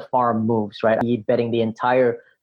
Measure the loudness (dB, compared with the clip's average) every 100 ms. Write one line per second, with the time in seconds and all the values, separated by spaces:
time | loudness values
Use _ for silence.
0 | -2 0 0 0 0 0 -2 -2 0 2
1 | 0 -2 0 -2 0 -2 -2 -2 0 2
2 | 2 -2 -12 _